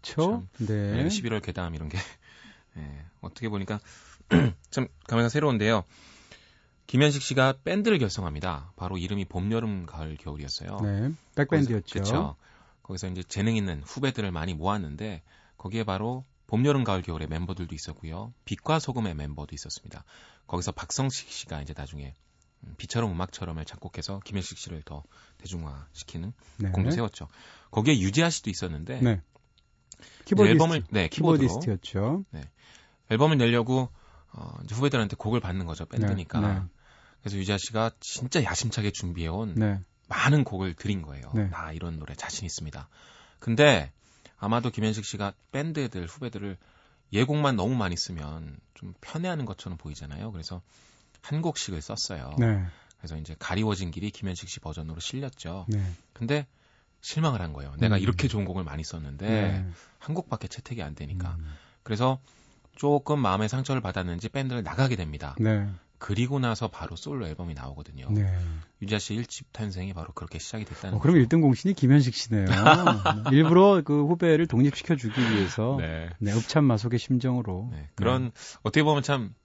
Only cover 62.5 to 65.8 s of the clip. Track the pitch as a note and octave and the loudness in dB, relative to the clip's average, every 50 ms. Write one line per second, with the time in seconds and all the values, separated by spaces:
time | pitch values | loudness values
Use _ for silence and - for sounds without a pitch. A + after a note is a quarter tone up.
62.5 | _ _ _ - _ - - C#3+ D3 C#3+ - - D3+ D3 B2+ G2+ F#2 G2 G#2+ G#2+ | _ _ _ -20 _ -2 2 4 4 2 2 2 2 2 4 4 4 2 2 0
63.5 | B2+ C3 C3 - C3+ C3 G#2+ F#2 F2+ G2 F2+ F2+ F2 F2+ G#2 A2+ - C#3 C3+ C3 | 0 -2 0 0 -2 -2 -2 -2 -4 -2 -2 -2 -4 -4 -6 -6 -4 -4 -4 -4
64.5 | B2 A#2+ F#2+ D#2 F2 F#2+ C3+ C3 B2 F#2+ F2 D#2 D2 C#2+ - C#2+ C#2 - A2 A2 | -4 -4 -6 -4 0 0 2 2 2 -2 -4 -6 -6 -8 -8 -10 -2 2 2 4
65.5 | A2 G#2 G2+ G2+ G2 F2+ | 4 2 0 -2 -6 -8